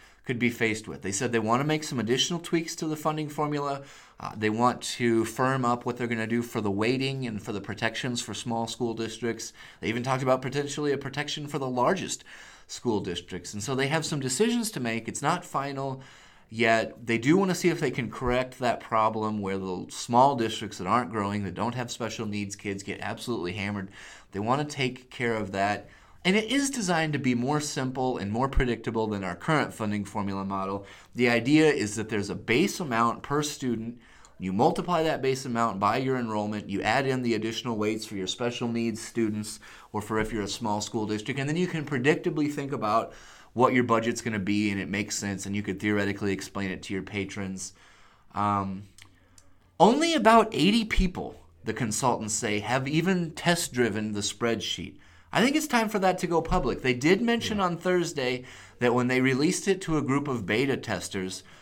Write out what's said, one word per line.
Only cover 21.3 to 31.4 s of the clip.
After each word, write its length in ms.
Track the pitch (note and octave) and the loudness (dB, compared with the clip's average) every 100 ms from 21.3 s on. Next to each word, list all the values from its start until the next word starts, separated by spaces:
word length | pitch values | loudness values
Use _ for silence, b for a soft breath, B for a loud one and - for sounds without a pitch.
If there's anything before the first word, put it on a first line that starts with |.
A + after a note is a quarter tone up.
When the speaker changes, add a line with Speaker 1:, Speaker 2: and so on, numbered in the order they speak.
| G#2 | -2
Speaker 1:
that 120 | G2 F#2 | -4 -2
don't 200 | A2 B2 | -4 -4
have 160 | A#2+ | -8
special 340 | - A2+ - G#2+ | -6 -6 -4 -4
needs 300 | G#2 G2 - | -4 -6 -6
kids, 260 | G#2 G2 | -6 -6
get 200 | G2+ - | -8 -8
absolutely 520 | G2 G2+ - A2+ F2+ | -8 -8 -4 -4 -2
hammered. 360 | G2+ G2 G#2 F#2+ B B B B | -4 -4 -4 -6 B B B B
They 80 | F#2+ | -6
wanna 240 | G#2+ C#3 | 0 0
take 460 | D3 C#3+ B2+ B2+ - | 0 -2 -2 -4 -14
care 240 | - A#2+ | -4 -2
of 180 | A2 G2 | 0 -2
that. 380 | G2 G2+ G2+ - B B B F3 | 0 0 0 -8 B B B 2
And 120 | G#3 | 2
it 120 | A3 | 2
is 200 | C4+ C#4 | 0 0
designed 420 | C4+ F3+ E3 D#3 | -2 0 2 2
to 80 | C#3+ | 0
be 160 | B2+ A#2+ | 0 0
more 240 | B2 D3+ | 0 0
simple 580 | D3+ - C3 C3 B2+ F#2 | -2 -2 -4 0 0 0
and 140 | G2 | -2
more 160 | A2 C3 | 0 2
predictable 600 | - B2+ A2 - A2+ A2 | 4 2 2 -2 0 0
than 180 | G#2 F#2 | -2 -4
our 100 | F2 | -4
current 380 | - D3+ G2+ | 2 2 2
funding 320 | - G#2+ G#2 G2 | -2 -2 -2 -4
formula 400 | A2 G2+ G2 G2 | -4 -4 -4 -4
model. 400 | G2 F#2+ G2 G2 B B | -4 -4 -6 -8 B B
The 140 | A#2 B2 | 0 2
idea 420 | A#2 | 4